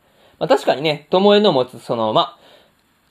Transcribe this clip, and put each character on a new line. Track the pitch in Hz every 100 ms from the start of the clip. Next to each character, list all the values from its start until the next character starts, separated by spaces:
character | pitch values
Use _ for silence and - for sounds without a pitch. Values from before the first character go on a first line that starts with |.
| _ _ _ _
ま | 247
あ、 |
確 | 392
か | -
に | 131
ね、 | 156 147 -
巴 | 185 202 208
の | 208
持 | 139
つ | 123 120
そ | -
の、 | 120 110
ま | 139
あ、 | - - _ _ _ _ _ _ _